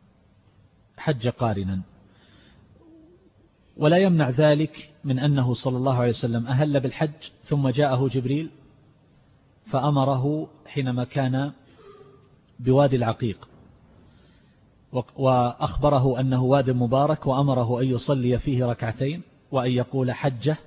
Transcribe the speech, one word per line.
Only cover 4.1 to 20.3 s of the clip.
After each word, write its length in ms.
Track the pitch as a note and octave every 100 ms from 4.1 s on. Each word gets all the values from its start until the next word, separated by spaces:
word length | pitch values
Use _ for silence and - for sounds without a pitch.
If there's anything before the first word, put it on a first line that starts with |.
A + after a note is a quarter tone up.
| E3 C3
ذلك 600 | B2+ D3+ D3 D#3 - - -
من 160 | C#3+ B2+
أنه 340 | D3 C#3 B2+
صلى 240 | A#2 C3+ B2+
الله 200 | C3+ B2
عليه 120 | A#2+
وسلم 380 | A2+ B2 A#2 A#2+
أهل 320 | C3 D3+ C#3
بالحج، 520 | B2+ - D#3 - - - -
ثم 240 | D3 C3+
جاءه 380 | B2 D3 C3 C3+
جبريل 420 | C3 B2 C#3+ D#3+ - - _ _ _ _ _ _ _ _ _ -
فأمره 840 | C3+ C#3+ C#3+ C3+ C3 C#3 D3+ D#3 - -
حينما 380 | C#3+ C3 B2
كان 480 | B2 C#3+ B2+ C3 C#3+ - _ - - - - - _ _ _ -
بوادي 360 | B2 C3 C#3+ B2+
العقيق، 540 | A2+ A2+ A#2+ F#2 - - - - _ - - - _ _ _ _ _ _ _
وق-، 280 | B2+ - -
وأخبره 1000 | C3 B2+ A#2+ A#2+ D3 - D3 C#3 C3 B2
أنه 240 | C3 B2+
واد 260 | B2+ C#3 C3
مبارك، 580 | B2 A#2+ C3 D3 D3+ C#3+
وأمره 540 | C3 C#3+ B2+ A#2 A#2+
أن 60 | C3
يصلي 520 | A#2+ - C#3 B2 A#2+
فيه 260 | C#3+ B2+ B2
ركعتين، 560 | A#2 A2+ A2 C3+ F3 - _ _
وأن 200 | C3+ B2+
يقول: 400 | B2 B2 C3+ B2+
"حجة، 460 | A#2 D3